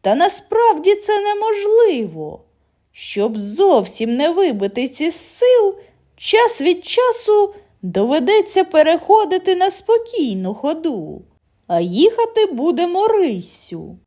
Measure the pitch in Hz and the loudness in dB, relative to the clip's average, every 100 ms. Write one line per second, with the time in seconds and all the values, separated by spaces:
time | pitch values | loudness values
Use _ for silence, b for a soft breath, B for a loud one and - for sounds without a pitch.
0 | 190 233 370 - _ 440 466 320 349 415 | 0 2 0 -2 _ 2 2 2 2 0
1 | 415 415 403 415 440 415 403 440 453 277 | 0 -2 -2 -2 -2 -2 2 4 4 2
2 | 202 160 151 - _ _ _ _ _ - | -4 -8 -14 -14 _ _ _ _ _ -20
3 | - 202 214 214 202 220 392 269 185 - | -10 -4 -4 -4 -10 0 4 4 0 -8
4 | 226 240 302 339 370 214 196 247 254 - | -6 -2 -2 0 -2 0 -4 -4 -8 -6
5 | 311 320 - - 494 494 403 381 B B | -6 -6 -14 -2 2 4 2 -2 B B
6 | B _ - 440 466 - 285 359 - - | B _ 0 2 2 0 -2 -2 -2 0
7 | 508 466 - 415 403 B B _ 185 180 | 0 0 2 2 2 B B _ -6 -2
8 | 226 294 247 427 - 381 370 311 302 330 | 0 0 2 2 2 0 2 2 4 2
9 | - 427 403 370 370 359 381 370 - 453 | 4 2 4 -2 0 0 0 -2 0 0
10 | 466 466 277 190 185 214 277 320 330 226 | 0 -4 -4 -4 -6 -6 -4 -4 -6 -6
11 | 156 147 - _ _ _ _ 170 175 185 | -10 -16 -20 _ _ _ _ -2 -2 2
12 | 381 453 453 453 415 254 302 254 349 359 | 2 2 -2 0 0 0 -2 0 -2 0
13 | 427 453 330 196 - - - 170 160 180 | 0 2 0 -2 -10 -18 -16 -14 -14 -20